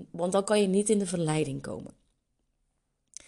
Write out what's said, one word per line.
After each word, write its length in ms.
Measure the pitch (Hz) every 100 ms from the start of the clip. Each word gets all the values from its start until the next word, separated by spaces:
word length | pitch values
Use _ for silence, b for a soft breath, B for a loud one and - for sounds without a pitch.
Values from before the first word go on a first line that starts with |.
| -
want 200 | 170 180
dan 120 | 196
kan 180 | 196 214
je 60 | 196
niet 220 | 196 208
in 100 | 208
de 80 | 185
verleiding 540 | 180 156 156 139 135
komen. 380 | - - - - _ _ _ _ _ _ _ _ _ _ _ B